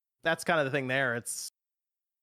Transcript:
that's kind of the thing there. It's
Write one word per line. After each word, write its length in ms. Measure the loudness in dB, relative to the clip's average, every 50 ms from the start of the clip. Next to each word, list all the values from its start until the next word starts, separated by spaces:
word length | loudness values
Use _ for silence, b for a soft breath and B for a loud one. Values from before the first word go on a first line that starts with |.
| _ _ _ _
that's 220 | -2 -2 -2 0 2
kind 160 | 2 2 4
of 60 | 2
the 40 | 2
thing 160 | 0 0 0
there. 300 | 0 0 2 2 0 0
It's 340 | -2 -6 -8 -8 -8 -10 -12 -14 _ _ _ _ _ _ _ _ _ _ _ _ _